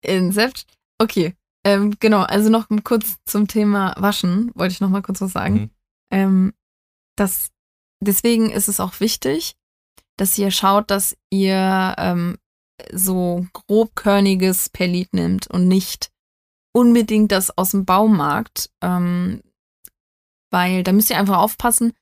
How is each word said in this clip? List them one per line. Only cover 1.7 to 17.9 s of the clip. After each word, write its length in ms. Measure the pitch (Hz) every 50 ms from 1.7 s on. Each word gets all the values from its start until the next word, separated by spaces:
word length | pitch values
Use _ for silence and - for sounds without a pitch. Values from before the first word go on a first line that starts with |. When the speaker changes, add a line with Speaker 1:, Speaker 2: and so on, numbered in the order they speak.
| 202 196 202 208 202 -
Speaker 1:
genau, 220 | - 220 214 202 190
also 280 | - - 202 214 220
noch 200 | 220 226 220 _
m-, 140 | 214 208 202
kurz 320 | - 247 226 214 - - - _
zum 240 | - - 208 214 202
Thema 460 | - 220 214 208 202 202 196 185 - -
Waschen 520 | 190 202 202 - - 180 175 190 233 240 -
wollte 180 | - 170 185 185
ich 80 | -
noch 100 | 196 190
mal 120 | 185 196 190
kurz 180 | - 196 -
was 120 | 196 190 185
sagen. 220 | - - - -
Speaker 2:
Mhm. 160 | 214 107 107 _ _ _ _ _ _ _ _
Speaker 1:
Ähm, 420 | - 190 196 196 190 185 185 190 - _ _ _ _ _ _ _ _ _ _ _ _
das, 320 | - 208 190 - - - - _ _ _ _ _ _ _ _ _ _
deswegen 500 | 196 202 196 - - 233 233 226 226 220
ist 180 | - - 202 -
es 120 | 196 -
auch 200 | 185 185 - -
wichtig, 560 | 196 226 - - - 262 277 320 339 - - _ _ _ _ _ _ _ _ _ _ _ _
dass 200 | - 190 190 -
ihr 140 | - 202 196
schaut, 400 | 185 - - 190 196 202 214 -
dass 260 | 202 196 190 - - _ _ _
ihr, 640 | - 196 190 190 190 190 190 190 190 190 190 185 - -
ähm, 380 | - 185 180 175 175 175 - - _ _ _ _ _ _ _ _ - 50 -
so 520 | 185 185 190 185 185 180 175 175 180 180 180 _
grobkörniges 1120 | - _ _ 202 214 226 220 _ - - 214 202 202 196 196 196 185 185 190 185 - - -
Perlit 440 | _ - 185 180 175 180 180 - -
nimmt 360 | 185 170 170 185 190 - -
und 180 | - 180 180
nicht 460 | 180 185 196 185 - - - - - _ _ _ _ _ _ _ _ _ _ _ _ _
unbedingt 600 | - 247 240 233 240 226 214 220 214 214 208 202
das 240 | 190 190 - - -
aus 140 | 190 190 -
dem 120 | 196 190
Baumarkt, 840 | -